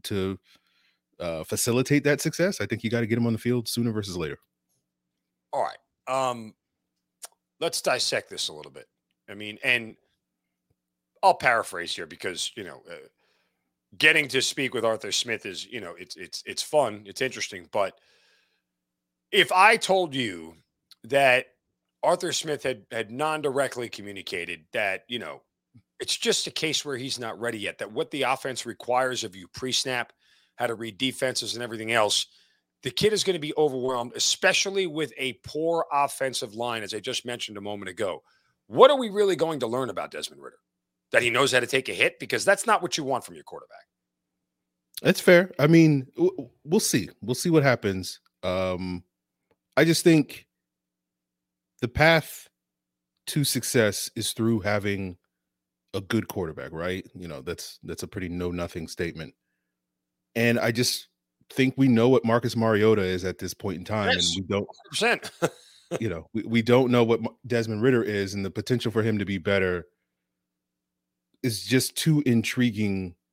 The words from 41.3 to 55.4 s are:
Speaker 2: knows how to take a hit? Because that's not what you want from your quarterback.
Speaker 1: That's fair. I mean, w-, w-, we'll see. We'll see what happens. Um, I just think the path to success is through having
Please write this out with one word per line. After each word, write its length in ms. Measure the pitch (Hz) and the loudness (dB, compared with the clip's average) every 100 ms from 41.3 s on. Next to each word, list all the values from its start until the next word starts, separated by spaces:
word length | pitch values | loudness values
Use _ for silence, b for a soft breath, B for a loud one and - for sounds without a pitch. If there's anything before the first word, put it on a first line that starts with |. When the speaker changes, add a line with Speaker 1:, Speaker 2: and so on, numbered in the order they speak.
Speaker 2:
knows 220 | 117 139 | 2 4
how 80 | 127 | 2
to 60 | 120 | 2
take 220 | 131 123 | -2 -2
a 60 | |
hit? 240 | 92 151 - | 0 0 -2
Because 260 | 120 113 | -6 -2
that's 220 | 185 196 233 | 0 0 2
not 160 | 190 | 0
what 160 | 170 - | 0 -6
you 60 | |
want 200 | 135 120 | -4 -6
from 120 | - 80 | -6 -18
your 80 | |
quarterback. 400 | - 73 - - _ _ _ _ _ _ _ _ _ _ _ - | -16 -18 -18 -20 _ _ _ _ _ _ _ _ _ _ _ -2
Speaker 1:
That's 180 | 127 - | 0 4
fair. 320 | - 175 190 - | 8 8 6 2
I 80 | 156 | 6
mean, 400 | 165 160 139 131 170 | 8 8 4 -2 0
w-, 140 | 180 | 0
w-, 200 | 156 120 _ | 0 -12 _
we'll 160 | 147 208 | -2 0
see. 280 | - 139 80 - | 2 -2 -2 -8
We'll 140 | 101 | -6
see 160 | 127 180 | -2 2
what 120 | 160 | 4
happens. 580 | 139 120 104 92 90 - _ _ | 4 2 0 -2 -6 -12 _ _
Um, 640 | 92 92 92 90 92 90 - _ _ _ _ _ _ 135 | -2 -2 -2 -2 -4 -8 -10 _ _ _ _ _ _ 2
I 80 | |
just 180 | 165 160 | 4 6
think 440 | 175 156 135 - _ _ _ _ _ _ _ _ _ _ _ _ _ - | 6 6 4 -4 _ _ _ _ _ _ _ _ _ _ _ _ _ -8
the 80 | 120 | -4
path 600 | - 160 160 - - - _ _ _ _ _ _ _ - | 4 6 6 0 -14 -20 _ _ _ _ _ _ _ -6
to 160 | 151 | -2
success 640 | 135 123 - 123 107 - - 117 | 0 -2 0 4 4 2 -6 -6
is 160 | - | -6
through 280 | - 113 113 | -2 0 0
having 560 | 101 104 101 98 95 90 _ _ | 0 0 -2 -4 -6 -10 _ _